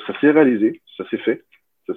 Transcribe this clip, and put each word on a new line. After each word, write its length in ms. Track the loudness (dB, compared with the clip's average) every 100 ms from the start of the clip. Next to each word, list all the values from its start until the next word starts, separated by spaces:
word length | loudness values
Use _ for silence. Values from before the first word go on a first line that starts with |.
| -4
ça 120 | 0
s'est 120 | 2
réalisé, 500 | 4 4 2 0 -2 _ -14
ça 100 | -8
s'est 100 | -6
fait, 240 | -4 -6 _ _ _ _
ça 60 | -12